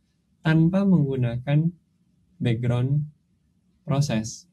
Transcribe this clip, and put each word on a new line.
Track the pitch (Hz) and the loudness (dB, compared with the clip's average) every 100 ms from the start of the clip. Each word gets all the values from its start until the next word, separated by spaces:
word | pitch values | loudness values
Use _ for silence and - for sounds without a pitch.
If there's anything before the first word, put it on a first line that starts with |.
| _ _ _ _ | _ _ _ _
tanpa | 160 160 165 190 | 0 4 4 2
menggunakan | 202 165 139 131 120 123 143 147 165 - _ _ _ _ _ - | 2 2 2 0 -2 -4 0 0 0 -6 _ _ _ _ _ -6
background | 123 113 120 123 131 147 - _ _ _ _ _ _ _ - | -4 -2 -2 -2 0 -2 -4 _ _ _ _ _ _ _ -4
proses, | 135 147 110 110 - _ | -2 -2 -4 -6 -12 _